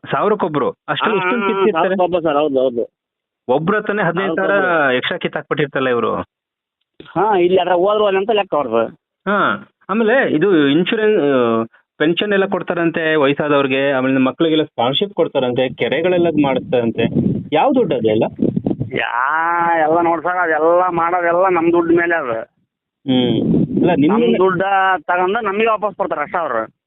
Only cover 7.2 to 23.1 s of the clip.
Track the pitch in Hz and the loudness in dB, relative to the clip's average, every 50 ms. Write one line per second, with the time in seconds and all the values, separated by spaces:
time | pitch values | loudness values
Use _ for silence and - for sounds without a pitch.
7.2 | 190 220 208 180 175 180 185 190 175 180 185 175 175 202 208 214 214 208 196 196 | 0 0 2 2 2 2 2 2 2 2 0 2 2 2 2 2 0 0 0 0
8.2 | 190 220 226 208 196 190 - 147 147 139 110 117 113 113 - _ _ _ _ _ | 0 0 0 -2 -2 -2 -2 -4 -2 0 0 0 0 -2 -6 _ _ _ _ _
9.2 | _ 190 202 202 170 131 104 101 101 _ _ _ _ - 190 220 233 208 233 269 | _ -2 0 0 0 0 -2 -4 -8 _ _ _ _ -6 -2 0 0 2 2 2
10.2 | 247 165 131 151 165 208 190 160 147 139 139 160 185 - - 220 214 214 214 202 | 2 0 0 0 2 2 4 4 4 4 2 2 0 0 -2 0 2 2 2 2
11.2 | 147 143 143 127 123 117 117 113 113 113 _ _ _ _ _ _ 151 156 175 170 | 2 2 2 2 2 2 0 0 -2 -4 _ _ _ _ _ _ 0 0 0 0
12.2 | 214 208 202 196 196 196 196 180 165 - 185 165 170 170 160 175 165 156 156 156 | -2 0 0 0 0 0 -2 -4 -4 -4 -4 -2 -2 -2 -2 -2 -2 0 2 2
13.2 | 139 135 143 - 160 147 147 139 139 135 131 135 139 139 143 131 127 131 135 135 | 2 2 2 0 0 0 2 2 2 2 0 0 0 0 0 0 0 0 2 2
14.2 | 131 131 127 _ 165 165 156 156 151 147 _ - 117 123 139 139 208 196 202 - | 2 0 0 _ 0 2 2 0 0 -2 _ -2 -2 -2 0 -2 -4 -4 -2 -2
15.2 | 165 110 - 143 127 123 123 123 127 127 123 - 127 117 123 143 165 180 180 180 | -2 0 0 -2 -2 0 0 0 -2 -2 -2 -4 -4 -2 -2 -2 0 0 0 2
16.2 | 170 170 160 151 147 139 131 131 - - - 123 117 113 110 - 113 110 - - | 0 0 2 2 0 2 0 -2 -2 -2 -2 0 0 0 -2 -2 -2 -2 0 0
17.2 | - - - - - - - 151 185 262 294 254 233 165 147 123 110 110 107 113 | 0 0 -2 -4 -6 -2 0 2 2 2 2 2 2 0 -2 0 0 0 2 2
18.2 | 117 - - - - - - - 117 139 - - - 110 127 131 117 113 117 120 | 0 -2 -2 -2 -2 -2 -2 -2 -2 -4 -4 -4 -6 -6 -4 -4 -4 -2 -2 -2
19.2 | 127 139 151 156 165 170 170 170 170 170 170 165 156 151 160 175 175 170 170 165 | -2 0 0 0 0 0 0 0 0 0 2 2 2 2 2 2 2 0 0 -2
20.2 | 147 170 180 180 180 165 160 151 156 165 170 175 180 185 170 170 165 165 170 180 | -2 -4 -2 -2 0 0 0 2 2 4 4 4 2 2 0 -2 -2 0 0 0
21.2 | 175 170 170 175 185 190 180 170 165 170 170 175 170 165 165 170 170 170 170 165 | 0 2 2 2 2 2 2 2 2 2 2 2 2 2 2 2 2 2 0 -2
22.2 | 147 123 113 113 - _ _ _ _ _ _ _ _ _ _ _ _ 139 | -2 -4 -6 -6 -8 _ _ _ _ _ _ _ _ _ _ _ _ -2